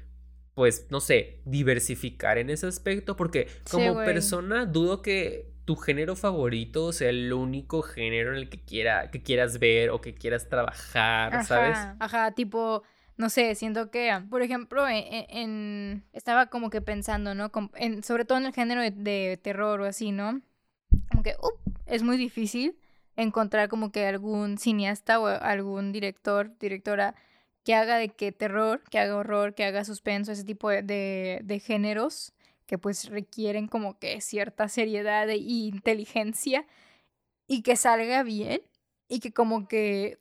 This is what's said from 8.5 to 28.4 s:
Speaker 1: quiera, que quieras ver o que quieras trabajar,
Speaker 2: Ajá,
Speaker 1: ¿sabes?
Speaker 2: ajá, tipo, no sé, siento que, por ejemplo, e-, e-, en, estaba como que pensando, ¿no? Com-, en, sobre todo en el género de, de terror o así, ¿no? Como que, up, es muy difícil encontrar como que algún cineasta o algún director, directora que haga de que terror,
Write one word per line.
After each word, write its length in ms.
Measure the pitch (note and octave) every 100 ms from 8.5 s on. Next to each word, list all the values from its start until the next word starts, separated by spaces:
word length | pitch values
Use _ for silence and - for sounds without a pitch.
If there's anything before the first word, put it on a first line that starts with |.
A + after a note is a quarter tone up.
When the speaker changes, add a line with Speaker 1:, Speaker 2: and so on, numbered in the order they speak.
| -
Speaker 1:
quiera, 460 | - A2 A2+ G2+ C2+
que 100 | -
quieras 360 | - B2 B2 A#2
ver 320 | A#2 A2+ A#2
o 100 | A#2+
que 120 | A#2+ -
quieras 340 | A#2 A#2+ -
trabajar, 840 | B2 A#2 - - A#2+ A2+ A2+ A2
Speaker 2:
Ajá, 100 | A#3+
Speaker 1:
¿sabes? 340 | A3 A#3+ A#3 A3 G3+ G#3
Speaker 2:
ajá, 320 | A3 A#3 A3
tipo, 520 | G#3+ A3 A3+ A3+ A3 - _ _ -
no 120 | A3+
sé, 240 | B3 A#3 G#3
siento 360 | A3 G#3+ G#3+
que, 200 | A#3+ A#3+ G3 G3+
por 120 | B3
ejemplo, 460 | A#3+ B3 A#3 C4 C4+
e-, 100 | A3
e-, 280 | - A3+ -
en, 720 | A#3 A3+ G#3+ G#3 G#3 G3+ G3+ -
estaba 360 | - - A#3+ A#3+
como 220 | A#3+ A3+
que 120 | G#3+
pensando, 540 | G#3+ G#3 G#3 G#3 G3+ G3
¿no? 160 | G#3
Com-, 200 | A3 G3+ -
en, 280 | A3+ G#3+
sobre 220 | G#3+ A#3 A#3
todo 140 | B3+
en 60 | C4+
el 60 |
género 280 | B3+ A#3 B3
de, 100 | A#3
de 460 | G3+ G#3 G3 F#3 F#3
terror 380 | G3+ G3 G#3+ G3+
o 40 | G3+
así, 260 | G3 G#3+
¿no? 300 | G3+ G#3 C4 - _ _ _ - - -
Como 100 | -
que, 120 | - -
up, 180 | - A4+ - - -
es 160 | A#3
muy 140 | A#3+ B3+
difícil 600 | A#3+ - G#3 A#3+ C#4+ - _ _ _ -
encontrar 540 | A3+ A3+ G#3 G#3+ G#3
como 220 | A3 G#3+
que 140 | G#3 G3
algún 500 | G3 G#3 G#3 G#3 G3+
cineasta 600 | A#3 G#3+ G3 G#3 - A3+
o 80 | G#3+
algún 640 | G3 - G3+ G3 G3 G3
director, 680 | G#3 G3 F#3+ - G3+ G#3+ -
directora 560 | G3+ G3 G#3 G3+ G3 - _ _ _ _ -
que 100 | A3+
haga 220 | A3 A#3
de 120 | G#3+
que 220 | - G3+
terror, 500 | -